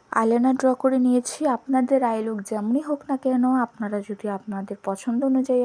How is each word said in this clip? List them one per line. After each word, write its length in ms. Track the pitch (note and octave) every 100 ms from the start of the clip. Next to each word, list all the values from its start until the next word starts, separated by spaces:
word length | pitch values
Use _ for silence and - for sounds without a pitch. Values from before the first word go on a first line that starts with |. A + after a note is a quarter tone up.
| _ -
আইলাইনার 360 | A3+ A#3 B3+ C4
ড্র 80 | C4 B3+
করে 160 | C4 C4 B3+
নিয়েছি। 340 | B3 B3 - D4+ A#3
আপনাদের 440 | - C4 B3+ C4+ B3
আই 80 | A3+ A3
লুক 120 | G#3+ G3
যেমনই 320 | G#3+ G#3 B3+ D4+
হোক 120 | C#4+ -
না 60 | C4+
কেন, 200 | C4+ B3+ B3+ C4 A#3
আপনারা 320 | - G#3 G#3 G3+
যদি 180 | G3+ G#3+ G3
আপনাদের 380 | G3+ G3 G3 G3 -
পছন্দ 320 | G3 - A#3 C4+
অনুযায়ী 300 | C4 C4 B3+